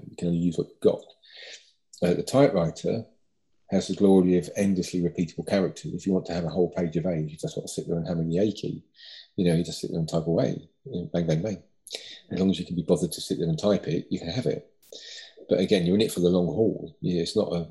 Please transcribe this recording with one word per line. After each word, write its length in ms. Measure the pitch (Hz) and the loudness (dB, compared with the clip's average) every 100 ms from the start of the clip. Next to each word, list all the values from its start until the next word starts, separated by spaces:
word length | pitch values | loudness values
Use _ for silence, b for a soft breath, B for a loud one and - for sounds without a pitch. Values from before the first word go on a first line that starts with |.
| - | -14
you 80 | - | -6
can 120 | 87 | -2
only 100 | 87 | 2
use 160 | 87 80 | 2 0
what 120 | - | -4
you've 120 | - | 2
got. 240 | 101 - - _ B B B B B B _ - | 2 2 -4 _ B B B B B B _ -2
Uh, 120 | 90 | 0
the 80 | 87 | 0
typewriter 840 | 85 131 143 95 80 - 87 110 - _ _ _ _ _ - | 2 4 6 4 0 -2 -2 -4 -6 _ _ _ _ _ -4
has 180 | 98 - | -2 -2
the 80 | 95 | 2
glory 420 | 101 95 90 90 | 6 8 6 4
of 100 | 85 - | 2 0
endlessly 440 | 101 92 87 92 | 0 0 -2 -2
repeatable 460 | 85 - 85 - - | -2 -2 -4 -6 -2
characters. 460 | 101 85 - 78 | 0 0 -4 -10
If 140 | 90 98 | -4 0
you 60 | |
want 140 | 92 90 | 0 0
to 80 | |
have 100 | 87 | -4
a 40 | 85 | -2
whole 220 | 85 85 | 0 0
page 260 | - 85 82 | 0 -2 0
of 100 | 80 | 0
A's, 240 | 82 78 | -2 -4
you 60 | 80 | -6
just 200 | - - | -8 -8
got 60 | |
to 60 | - | -8
sit 180 | - - | -8 -4
there 100 | 85 | -4
and 80 | 82 | -2
hammer 180 | 85 | -2
the 140 | 82 85 | 0 2
A 140 | 107 | 0
key. 320 | 101 - - - B B B B - | 0 -8 -8 -14 B B B B 0
You 80 | |
know, 100 | 87 82 | 2 2
you 80 | |
just 160 | 85 - | 0 -6
sit 100 | - | -6
there 100 | 85 | -4
and 80 | 80 | -2
type 200 | 82 80 | -2 0
away, 400 | 85 - - - _ 135 | 0 0 -2 -12 _ -10
you 140 | 113 | -8
know, 100 | 85 | -4
bang, 140 | 87 82 | -2 0
bang, 160 | 80 | 0
bang. 200 | 107 98 - _ - B B B - | -2 -6 -12 _ -16 B B B -8
As 80 | 87 | 0
long 120 | 95 | 0
as 80 | 90 | 0
you 40 | |
can 120 | 87 87 | -2 -4
be 60 | |
bothered 300 | 80 85 85 | 2 2 0
to 80 | - | -6
sit 180 | - 92 | -6 -2
there 100 | 85 | 0
and 100 | 78 | 0
type 280 | 104 95 - | 2 2 0
it, 180 | 80 - | -4 -2
you 100 | - | -6
can 80 | 85 | -4
have 180 | 104 - | -2 -2
it. 220 | - - _ _ B B B B B - | -4 -8 _ _ B B B B B 0
But 100 | - | 2
again, 260 | 92 98 | 4 4
you're 120 | 85 101 | 4 2
in 40 | |
it 100 | 110 | 2
for 80 | - | 2
the 80 | 87 | 4
long 160 | 90 87 | 4 2
haul. 500 | 80 110 - - - | 2 0 0 -8 -6
Yeah, 220 | - 87 | -2 -2
it's 140 | 85 - | 0 0
not 160 | - | 0
a, 140 | 87 82 | -2 -4